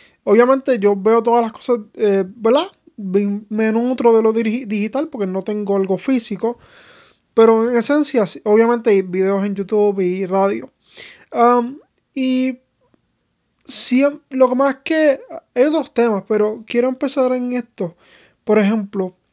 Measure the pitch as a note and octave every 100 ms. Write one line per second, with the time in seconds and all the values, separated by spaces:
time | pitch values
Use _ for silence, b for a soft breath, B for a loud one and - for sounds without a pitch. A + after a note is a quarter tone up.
0 | b b - G#3 B3 C4+ C4+ A#3+ G3+ G3+
1 | G3 A#3 A#3 A#3+ A3+ A3 - A#3+ G#3+ -
2 | G#3+ G3 F#3 A#3 A3 C4 F#4 _ _ -
3 | G3 F#3 G3+ G3+ G#3+ G#3+ A3 A3 B3 B3+
4 | A#3 A3+ A3 A3 A3 A#3 A#3 G#3 G#3+ C4
5 | D#4 A#3+ F#3+ F#3+ F#3+ G#3 G3+ G3 F#3+ F#3
6 | - C4 A3+ G3 A3+ A#3+ b b b b
7 | b b _ - A3+ A3+ A3+ A#3+ A3+ D4
8 | D4 B3+ F#3 - - G#3+ A3+ A#3+ A3+ G3
9 | F#3+ F3+ F#3+ G3 G3+ G3 G3 G#3+ G#3 G3
10 | F3+ F#3 F#3 F#3+ G3 A3 B3+ _ B B
11 | B B B - A#3+ B3 A#3+ C#4+ _ _
12 | _ - C4 B3+ B3+ B3+ _ _ _ _
13 | _ _ _ _ _ _ - - - B3
14 | C#4 D4 _ C4 B3+ B3 C#4 C4+ - D#4+
15 | D#4 C4 - C#3 _ - C#4+ D#4 - -
16 | A#3 G3+ G3 G#3+ G#3 A3+ A3 A#3+ B3 B3+
17 | C#4 C#4 B3+ B3+ B3 B3 A#3 - F3 -
18 | b b b b - G#3+ G3+ A3 G3+ G3+
19 | F#3 - _